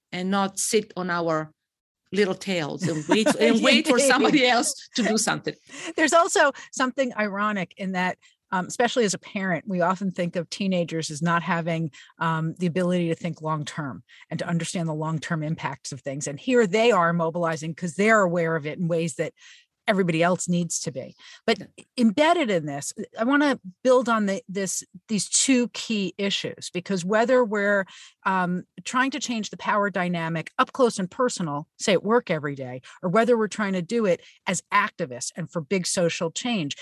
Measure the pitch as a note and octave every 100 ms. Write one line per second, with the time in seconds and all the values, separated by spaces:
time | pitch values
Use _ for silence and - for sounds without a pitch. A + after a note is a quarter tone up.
0 | _ F3+ F#3 G3 G3 G3 - G#3+ G#3 -
1 | F3+ F3 E3+ D#3 D#3 _ _ _ _ _
2 | _ F#3+ G3 F#3 F#3+ F3+ D3 D#3 F3+ D#3
3 | D3+ G#3 A3 - A3+ A3+ B3 C#4+ D#4+ B3
4 | C#4 B3 D4 D4 B3 A#3+ - - - -
5 | A3+ A3 - D#3 D3+ - - - E4 E4
6 | D#4 E4+ F4 G4 D4 - - - B3+ C#4+
7 | B3+ G#3 G#3+ G3 G#3 G3+ E3+ - F#3+ F#3
8 | F3+ - _ _ _ F#3 - - A#3+ C4
9 | G#3 - - G3+ F#3+ F3+ - F3+ E3+ F#3
10 | G3 F3+ F3 F3+ D#3+ - G3 F3+ E3+ D#3+
11 | D#3 D3 E3+ E3+ E3 E3+ E3 E3 E3 -
12 | - - E3 D#3+ D#3+ - F3+ F3+ F3 F3+
13 | E3+ E3 F3 D3 D#3 D#3 D3 - C#3+ G#2
14 | - - - E3 - E3+ E3 F#3 E3 D3+
15 | D#3 D#3+ - E3 D3+ E3 C#3+ C3+ - C#3
16 | - C3+ C3+ C#3+ - B3 G#3+ G#3+ A#3 G3
17 | E3+ E3+ E3 E3+ E3 D3+ D#3+ D#3 F3+ E3+
18 | G#3 A3 F#3 F3 E3 D#3+ D3 - E3 E3+
19 | E3+ - D3+ - - - _ _ - F#3+
20 | F3 D#3+ E3+ F3 - F3 E3+ - - C3
21 | A#2+ - - - - A3 - - - -
22 | A3+ F#3+ D4+ F4 B3 F3+ D3 C#3+ - -
23 | - - A3+ C#4+ D4 B3+ F#3 - B3+ B3+
24 | A#3 A3 G3+ G3 - F#3+ F#3+ - - F3+
25 | - G#3+ - - - B3+ A#3+ - - G#3+
26 | F#3 - G3 - C3+ - - F3+ F3 G3
27 | F3 G#3+ A#3 B3+ A#3 G#3 G3+ G3+ F#3 -
28 | - _ G3 F#3 F3 F3+ - - - B3+
29 | C4 C#4 - A#3 G3+ F3+ - G#3 G3+ F#3+
30 | F3+ F3 E3 D#3+ D#3 - B3+ - A#3+ -
31 | F3+ - B3 - E3 C#3+ D#3 - - F3+
32 | G3+ A#3+ - D#3+ C#3+ C#3 B2+ B2+ - -
33 | F3+ G#3 A#3 A#3 G#3+ - G3+ F#3+ E3+ A#3
34 | G#3 E3+ - - - F3+ - G3+ G#3 -
35 | D3+ B2 - - D#3+ F3 D3+ G3 F3 -
36 | E3+ - E3 - B3 A3+ C#3+ -